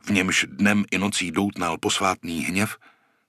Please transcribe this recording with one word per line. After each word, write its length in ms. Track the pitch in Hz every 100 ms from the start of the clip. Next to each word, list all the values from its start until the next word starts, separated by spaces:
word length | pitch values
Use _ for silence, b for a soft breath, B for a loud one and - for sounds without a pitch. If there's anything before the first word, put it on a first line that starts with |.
v 80 | -
němž 360 | 98 92 87 -
dnem 360 | 98 104 104 101
i 60 | 92
nocí 340 | 101 - 90
doutnal 460 | 87 101 95 85 80
posvátný 680 | 104 - 95 90 82 82 73
hněv, 320 | 90 107 - b b b b